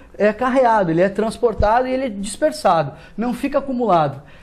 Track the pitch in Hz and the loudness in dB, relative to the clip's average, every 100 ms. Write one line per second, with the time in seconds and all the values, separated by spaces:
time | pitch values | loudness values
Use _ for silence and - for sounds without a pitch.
0 | - - 208 214 247 254 247 220 185 160 | -18 -2 0 0 0 2 4 4 2 2
1 | 196 196 220 - 233 214 208 233 254 262 | 0 0 -4 0 -2 0 2 2 0 -2
2 | 269 202 196 - 302 302 208 170 147 - | -4 -6 -10 -2 -2 0 2 2 0 -6
3 | - - 233 - 277 277 269 247 233 175 | -14 -6 -6 -4 -4 -2 -4 -2 0 2
4 | 151 - - - | 2 -4 -14 -20